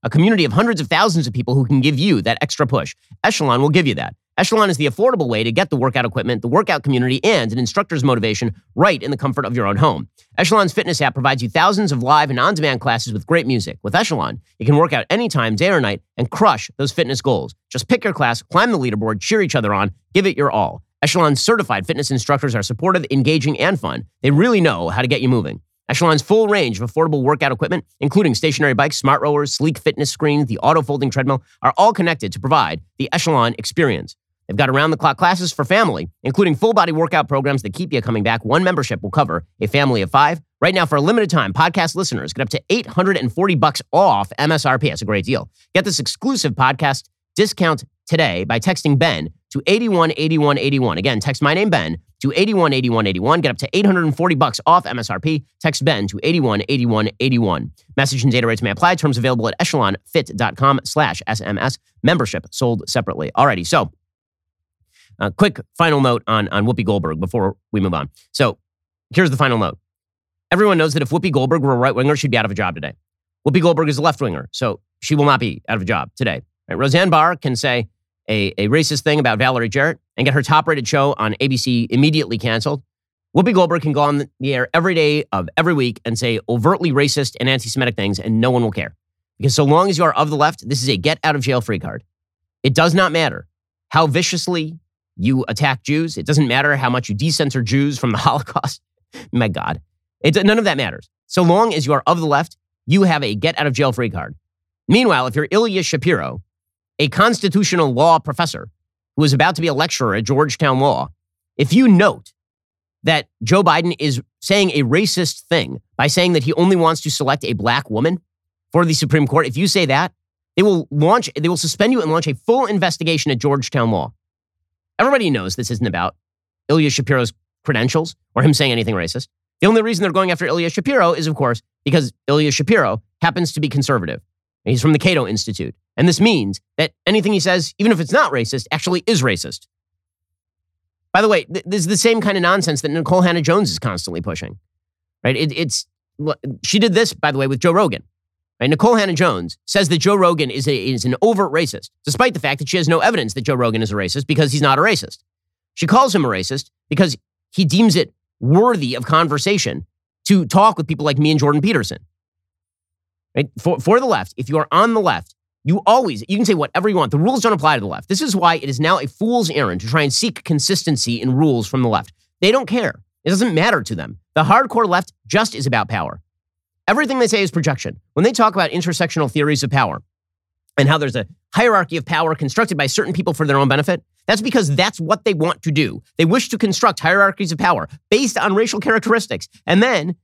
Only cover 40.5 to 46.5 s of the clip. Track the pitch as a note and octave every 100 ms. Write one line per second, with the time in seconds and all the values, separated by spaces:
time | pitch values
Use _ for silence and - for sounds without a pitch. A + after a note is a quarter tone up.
40.5 | _ E3+ F#3+ E3 D3 D#3 A#3 G3+ E3 G2
41.5 | G2 E3 F#3 E3 E3+ D#3+ G2 C#2+ C3 B2+
42.5 | C3 - D3+ B2 D#3+ F#3+ F#3 B2 D#3+ G3
43.5 | D#3+ D#3 - - D#3+ F#3+ G2+ G2 - D3
44.5 | D#3 C#3+ C3 C3+ - G#2 G2+ G#2 C3 -
45.5 | _ _ F3+ F#3+ E3 A#2+ - B3+ B3+ D3